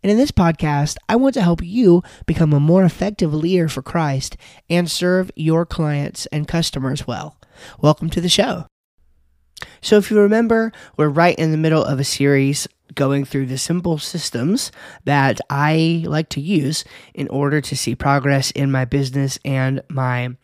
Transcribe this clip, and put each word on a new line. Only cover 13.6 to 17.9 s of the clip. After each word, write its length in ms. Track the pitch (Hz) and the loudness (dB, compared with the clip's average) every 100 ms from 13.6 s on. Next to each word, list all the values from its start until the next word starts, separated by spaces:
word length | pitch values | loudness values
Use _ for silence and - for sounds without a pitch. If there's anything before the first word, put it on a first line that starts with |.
| - 170 175 156 | -4 -2 -2 -4
systems 760 | - 170 - 120 135 233 - - - - | -4 -8 -8 -4 -2 -2 -4 -12 -20 -12
that 360 | - 143 135 117 - | 0 2 2 0 -4
I 560 | 139 147 160 160 170 165 | 0 2 2 2 0 -2
like 220 | 151 165 | -4 -4
to 120 | - | -6
use 420 | 147 190 131 151 - - - | -2 0 0 -4 -8 -20 -20
in 120 | - 147 | -10 -6
order 340 | 139 143 151 | -2 0 -2
to 120 | 139 | -2
see 200 | 135 - | -6 -6